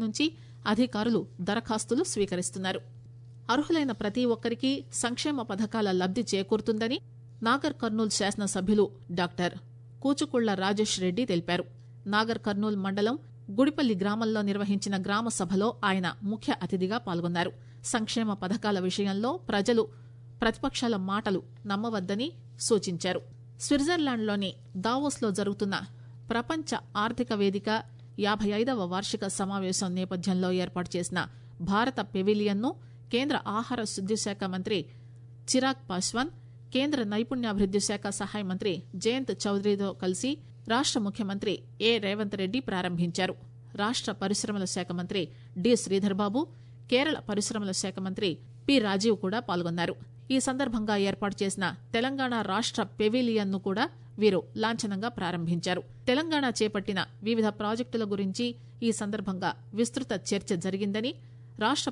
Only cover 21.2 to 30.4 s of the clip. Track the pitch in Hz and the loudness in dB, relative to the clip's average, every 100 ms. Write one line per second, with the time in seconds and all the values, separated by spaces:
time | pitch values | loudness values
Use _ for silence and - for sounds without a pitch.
21.2 | 214 180 - - 202 196 233 214 180 202 | 0 0 -2 -10 -4 -2 0 -2 -2 -2
22.2 | 294 - - - - 214 - 170 180 180 | -2 -6 -16 -4 2 2 2 -2 -2 -2
23.2 | - - - - - 285 285 349 285 240 | -6 -20 -18 -6 2 4 4 2 2 0
24.2 | 214 202 190 - - 185 220 262 294 - | 0 0 -2 -6 -10 -2 0 2 0 0
25.2 | 226 190 196 202 202 180 196 - - - | 0 2 0 0 -2 -2 -6 -14 -18 -14
26.2 | - 226 240 320 311 233 - 208 220 240 | -4 -2 0 -2 -2 -4 -4 -2 0 0
27.2 | 240 214 196 202 214 220 - - - - | 0 2 2 2 0 -2 -4 -16 -12 -2
28.2 | 202 214 202 208 240 247 180 185 208 226 | 0 2 2 2 2 0 0 -2 -2 -4
29.2 | 202 - 196 196 185 185 190 180 185 185 | -4 -2 -2 -2 0 0 0 -2 -2 -2
30.2 | 190 185 | 0 2